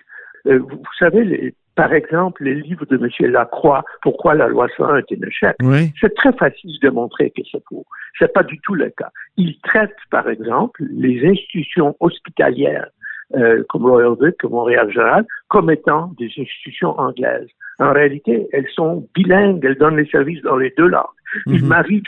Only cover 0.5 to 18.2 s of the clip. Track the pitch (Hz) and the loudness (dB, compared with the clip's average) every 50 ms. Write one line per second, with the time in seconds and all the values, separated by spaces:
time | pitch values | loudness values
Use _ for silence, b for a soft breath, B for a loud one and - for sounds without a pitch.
0.5 | 135 127 127 135 139 - - - - - 180 165 165 220 233 185 143 - - - | 2 2 2 -2 -10 -16 -16 -16 -4 0 2 2 4 2 2 2 -2 -4 -4 -8
1.5 | - _ _ _ _ - 156 127 160 151 147 - 160 170 185 185 180 - 139 135 | -10 _ _ _ _ -2 0 2 2 0 0 0 -2 -2 -2 -2 -4 -6 -6 -4
2.5 | 135 151 143 151 180 160 147 - 135 123 120 117 - - 143 127 123 123 117 - | -4 -4 -6 -8 -10 -10 -2 -2 0 0 0 -2 -2 0 0 2 2 2 0 0
3.5 | - - - 151 139 117 B B B B - 143 - - - 139 151 156 127 117 | -2 0 2 2 2 2 B B B B -2 -2 -2 0 2 2 4 4 2 2
4.5 | 120 117 123 117 - - 135 123 147 135 - - 98 90 - - - - 208 190 | 2 0 0 -2 -2 -2 0 0 0 0 0 -4 -8 -8 -8 -8 -4 -2 -2 -2
5.5 | - - 123 127 135 147 170 160 - - 226 202 - - - 269 - - 175 135 | 0 2 2 2 4 4 2 0 0 0 0 0 2 2 2 2 2 2 0 -2
6.5 | - - - 175 151 - - 135 123 117 120 117 - - 143 - - - - - | -2 -4 -12 -16 -4 0 0 0 2 0 -4 -4 -2 -2 -2 -2 -2 -6 -10 -10
7.5 | - - - _ - - - B B B B B - - 247 - - 196 160 - | -12 -14 -12 _ -16 -16 -16 B B B B B -2 -2 0 2 2 0 0 0
8.5 | 156 - - - 196 151 120 - - - - - B B B B _ - 180 160 | -6 -10 -8 -4 -2 -2 -2 -4 -6 -8 -12 -12 B B B B _ -2 -2 -2
9.5 | - - - - - 214 214 - - - - - - 127 - 123 110 110 113 117 | -4 -6 -4 0 2 2 0 0 -4 -12 -8 -4 -4 -2 -2 -2 -4 -6 -4 -2
10.5 | 113 147 214 247 - - 151 - 113 127 131 127 123 120 139 175 196 180 - - | -2 -2 -2 -2 -4 -8 -10 -8 -4 -2 0 0 0 2 2 2 2 2 -2 -6
11.5 | - 175 143 - - 180 147 143 151 - 170 170 - - - 175 - - 147 - | -8 -8 -8 -4 -2 0 0 0 0 0 -2 -2 -2 -4 -12 -6 -2 0 0 0
12.5 | 127 131 143 147 151 - - - _ B B B B B B - - - 117 117 | 0 0 0 -2 -2 -4 -8 -12 _ B B B B B B -6 0 2 4 4
13.5 | 113 113 110 - - - 113 127 127 120 120 120 117 117 135 165 - - - 123 | 4 2 0 -2 -4 0 2 4 6 6 4 4 4 4 2 2 2 0 -4 -4
14.5 | 117 120 113 123 120 120 113 104 101 120 113 117 143 190 226 B B B B - | -2 -2 0 2 2 2 2 0 0 0 2 2 2 2 0 B B B B 0
15.5 | - 208 170 160 156 - - - 147 156 170 185 165 - 120 110 - 147 127 - | 2 2 4 2 2 0 0 0 -2 -2 -2 -6 -10 -10 -10 -10 -8 -10 -10 -12
16.5 | - - - - 131 - 180 156 - - 135 131 127 123 127 123 123 120 120 120 | -12 -16 -18 -18 -8 -6 -4 -4 -2 -2 -4 -4 -4 -6 -6 -6 -6 -8 -10 -14
17.5 | _ B B B B B 135 143 139 143 147 143 139 143 | _ B B B B B 0 2 4 4 2 2 0 -2